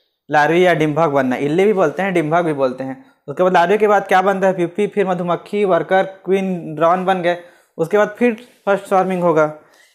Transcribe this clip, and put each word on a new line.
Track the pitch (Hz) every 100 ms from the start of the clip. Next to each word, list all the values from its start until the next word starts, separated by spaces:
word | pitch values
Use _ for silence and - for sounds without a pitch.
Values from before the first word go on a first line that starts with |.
| _ _ -
लार्वी | 151 151 170 180
या |
डिम्भक | 160 156 147 160
बनना, | 139 127 123
इल्ली | 143 170 202
भी |
बोलते | 190 156 -
हैं, | 190
डिम्भक | 175 151 170
भी | 165
बोलते | 139 131 127
हैं। | 131 131 - _ -
उसके | 135
बाद | 185
लार्वे | 175 175 208
के | 208
बाद | 202 196
क्या | 185
बनता | 190 190 190
है, |
प्यूपी, | 175 170 196 202
फिर | 208 185
मधुमक्खी, | 180 175 170 - 208 196
वर्कर, | 165 160 190
क्वीन, | 190 - 175 190 190 175 156 151
ड्रोन | 165 185 180
बन | 185
गए। | 170 175 - _ _ -
उसके | 160 208
बाद | 208 -
फिर | 240 226 - _ 202
फर्स्ट | 196 -
स्वार्मिंग | 190 185 180
होगा। | 175 156 151 151 _ _ _